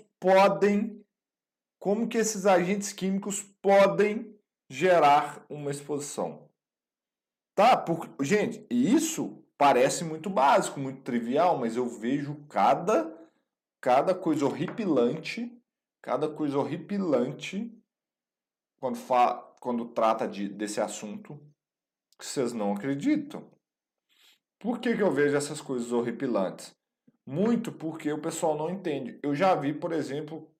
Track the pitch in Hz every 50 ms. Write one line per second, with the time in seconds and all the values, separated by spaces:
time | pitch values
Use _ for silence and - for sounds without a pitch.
0 | - _ _ _ - 185 190 190 196 196 - - 196 202 202 202 - - - -
1 | - _ _ _ _ _ _ _ _ _ _ _ _ _ _ _ - 180 208 226
2 | 233 - - 226 220 220 - 202 180 202 185 175 175 175 208 208 202 - - -
3 | 185 190 190 196 196 208 202 - - - _ _ - 202 196 196 196 190 170 170
4 | 208 208 214 226 - - - - _ _ _ _ _ - 135 131 160 185 180 170
5 | 147 143 143 147 147 - - - - - 139 147 143 139 143 143 - - 151 135
6 | 143 - - - 92 82 76 - - _ _ _ _ _ _ _ _ _ _ _
7 | _ _ _ _ _ _ _ _ _ _ _ - 202 240 247 - - - 170 156
8 | - - - - 143 135 190 208 190 135 120 - - - 123 120 127 170 247 320
9 | - - - - 123 - - - - _ _ - 143 139 135 123 127 143 - -
10 | 175 160 156 156 160 196 190 220 262 - 247 202 170 - - 147 139 135 131 -
11 | - - 120 120 117 117 127 147 170 180 160 135 120 113 110 123 123 120 110 104
12 | 107 120 139 151 139 143 147 - - - - 101 98 - 139 165 170 180 220 330
13 | 320 - - - - - _ _ _ _ _ _ _ _ _ _ - 131 123 135
14 | 156 190 180 185 - 170 151 135 147 135 120 120 - - - - 220 190 151 127
15 | 120 120 - - - - - 233 240 240 - - _ _ _ _ _ _ _ _
16 | - - - - 151 151 151 - 151 147 139 139 131 123 147 165 - - 202 202
17 | 190 170 143 120 120 135 - - - - - 202 240 240 - - _ _ _ _
18 | _ _ _ _ _ _ _ _ _ _ _ _ _ _ _ _ - 127 120 117
19 | 117 - 127 123 123 - - - - - _ _ - 127 120 117 117 120 - -
20 | 113 110 110 - 123 107 98 98 101 98 101 98 107 101 - - 107 101 - -
21 | - 104 104 104 - - 147 143 147 147 _ _ _ _ _ _ _ _ _ _
22 | _ _ _ - - - - 151 127 120 120 113 104 101 101 101 - 135 143 143
23 | 175 277 302 - - - - - - - _ _ _ _ _ _ _ _ _ _
24 | _ _ _ _ _ _ _ _ _ _ _ _ - 208 240 - - 240 226 175
25 | 208 185 139 139 147 143 139 143 143 - 156 143 - - 135 123 117 117 120 120
26 | 117 120 113 - 139 127 113 101 95 87 82 - - - - _ _ _ _ _
27 | _ _ _ _ _ - 135 156 202 233 240 - - - - - 160 160 151 -
28 | - 151 151 151 151 165 160 - - 160 151 151 156 165 180 196 180 170 143 135
29 | 127 117 - - - - 185 151 185 190 180 160 139 139 156 147 175 170 165 156
30 | 135 - 135 147 156 151 165 156 - - _ _